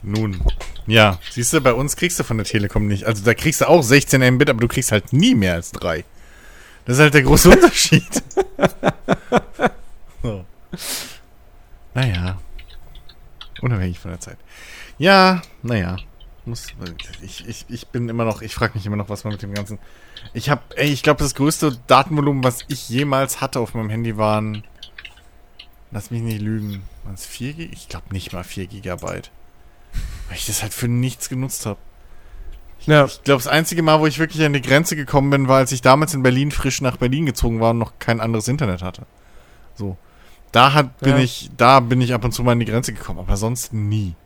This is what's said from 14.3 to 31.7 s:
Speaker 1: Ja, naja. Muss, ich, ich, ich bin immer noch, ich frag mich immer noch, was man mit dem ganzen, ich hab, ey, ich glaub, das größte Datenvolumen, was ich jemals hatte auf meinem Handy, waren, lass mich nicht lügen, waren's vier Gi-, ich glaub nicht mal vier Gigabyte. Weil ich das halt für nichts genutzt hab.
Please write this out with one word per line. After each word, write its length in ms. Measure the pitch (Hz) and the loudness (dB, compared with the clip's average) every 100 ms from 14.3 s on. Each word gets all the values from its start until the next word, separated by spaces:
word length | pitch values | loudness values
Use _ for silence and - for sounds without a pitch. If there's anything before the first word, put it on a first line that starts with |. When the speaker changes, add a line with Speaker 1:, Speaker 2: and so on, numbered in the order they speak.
| - - - - - - - | -20 -20 -20 -20 -20 -20 -2
Speaker 1:
Ja, 440 | 160 196 185 185 - - | 4 6 6 4 -4 -12
naja. 360 | 117 117 87 95 - - - - - | -4 -2 -2 -6 -12 -20 -20 -18 -12
Muss, 220 | 117 - - 90 80 - - | -12 -14 -14 -14 -14 -16 -16
ich, 260 | 92 - 110 | -16 -16 -14
ich, 180 | 113 - | -16 -12
ich 180 | 117 - | -14 -10
bin 220 | 127 120 | -8 -6
immer 160 | 117 113 | -2 -2
noch, 160 | 104 | -4
ich 120 | 110 | -8
frag 220 | - 110 113 | -4 -4 -4
mich 100 | 98 | -6
immer 120 | 104 | -6
noch, 100 | 101 | -6
was 140 | 104 107 | -8 -10
man 60 | |
mit 80 | 101 | -10
dem 120 | 101 | -10
ganzen, 240 | 101 101 107 - - - - - | -10 -10 -14 -16 -20 -20 -20 -14
ich 160 | 120 135 | -10 -2
hab, 240 | 143 - - | -2 -4 -4
ey, 140 | 143 | -2
ich 120 | 139 | 0
glaub, 140 | 151 143 | 0 2
das 160 | 143 - | 0 0
größte 420 | 143 - 156 123 - | -2 0 -2 -2 4
Datenvolumen, 560 | 127 139 151 143 139 | 4 4 0 0 2
was 160 | 127 123 - | 0 -2 -8
ich 220 | 139 - | -10 -6
jemals 500 | 120 143 135 135 - | -4 0 0 -2 -4
hatte 200 | 135 135 | -6 -4
auf 140 | 117 - | -6 -6
meinem 140 | 107 | -6
Handy, 280 | 110 117 107 | -4 -4 -2
waren, 460 | 107 107 107 107 - - - - - - - - - - - - - | 0 0 -2 -8 -14 -20 -20 -20 -20 -20 -20 -20 -20 -20 -20 -20 -14
lass 200 | 107 - | -12 -8
mich 100 | 117 | -6
nicht 200 | 113 110 | -4 -4
lügen, 420 | 104 110 104 98 95 - - | -4 -4 -6 -10 -14 -16 -16
waren's 200 | 95 - | -14 -14
vier 280 | - 120 | -12 -12
Gi-, 160 | 156 165 | -10 -14
ich 160 | - - | -16 -14
glaub 240 | 87 - | -16 -10
nicht 220 | 98 - | -10 -10
mal 100 | 90 | -12
vier 240 | 90 - 92 | -12 -10 -12
Gigabyte. 640 | 101 92 90 90 87 - - - - - _ - - - - - | -12 -10 -8 -8 -10 -12 -20 -20 -20 -20 _ -10 -8 -8 -10 -12
Weil 80 | 87 | -10
ich 80 | - | -6
das 160 | 104 | -6
halt 100 | 107 | -6
für 160 | - 120 | -6 -4
nichts 400 | 120 127 123 - | -2 -2 -6 -10
genutzt 360 | 131 131 - | -8 -8 -8
hab. 120 | - | -8